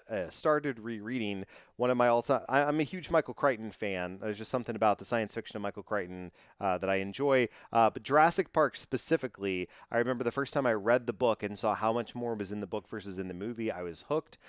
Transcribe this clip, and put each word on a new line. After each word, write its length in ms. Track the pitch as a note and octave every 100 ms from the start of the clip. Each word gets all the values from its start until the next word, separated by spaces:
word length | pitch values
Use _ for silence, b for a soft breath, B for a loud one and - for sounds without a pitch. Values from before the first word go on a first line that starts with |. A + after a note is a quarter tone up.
| -
uh, 220 | G#2 E2
started 480 | - D#3 D3+ D3 A2+
rereading 680 | A2+ A2 A2 B2+ G#2 G2 F#2+ b b b
one 140 | B2
of 60 | B2
my 100 | B2
all-time, 360 | A#2+ C3 B2+ -
I, 140 | C3+
I'm 160 | D3 D#3
a 60 |
huge 260 | D3 F#3 D3+
Michael 240 | E3 -
Crichton 380 | - C#3+ A2 A2
fan. 480 | - G#2 F#2 F2+ F#2+
There's 160 | A2 G#2
just 120 | A2
something 260 | B2+ A#2+ A2
about 240 | G#2+ G2
the 40 |
science 300 | G2 A#2 G#2+
fiction 220 | A#2 - G#2+
of 60 |
Michael 200 | G2+ G#2
Crichton, 480 | - G#2 F2+ F2+ F2 b b b
uh, 180 | G2+ F2+
that 100 | F#2+
I 80 | G2
enjoy. 520 | G2 G2 C#3+ C3 A#2 B B
Uh, 180 | A2+ A2
but 140 | -
Jurassic 480 | A2 D3 D#3+ F#3+ E3
Park 240 | D#3 C#3+ -
specifically, 920 | - B2 - D#3+ B2+ - G2 F#2 F2+ b b
I 80 | A#2
remember 240 | A#2+ A#2+
the 80 | A#2+
first 240 | C3+ C3+
time 120 | D3 B2+
I 80 |
read 320 | A2 G#2 B2+ A#2+
the 60 |
book 300 | G2+ B2 G#2+
and 160 | G2+ G2+
saw 160 | G#2+
how 180 | G2 A2
much 220 | A#2 G#2+
more 220 | B2 A#2+ G#2+
was 160 | F#2+
in 80 | G#2
the 60 | F#2
book 200 | G#2+ -
versus 300 | G#2+ G2 F#2
in 80 | F#2
the 80 |
movie, 380 | F2 A2 A2+ A2
I 100 | F2+
was 220 | F2 E2 -
hooked. 300 | D#3 - -